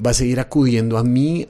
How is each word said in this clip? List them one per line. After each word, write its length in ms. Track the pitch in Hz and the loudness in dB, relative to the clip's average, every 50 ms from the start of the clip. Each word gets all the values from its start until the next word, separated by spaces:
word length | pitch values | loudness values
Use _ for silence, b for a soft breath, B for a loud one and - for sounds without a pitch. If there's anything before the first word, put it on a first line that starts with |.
| 110 | -2
va 80 | 120 | -2
a 20 | 113 | 0
seguir 260 | - 123 123 127 127 | 0 0 0 -2 -2
acudiendo 560 | 127 - - 151 135 127 117 113 113 113 113 | -4 -2 0 2 2 2 2 0 0 0 0
a 80 | 110 120 | 0 0
mí, 400 | 123 123 131 143 156 170 170 - | 2 2 2 0 0 -2 -4 -4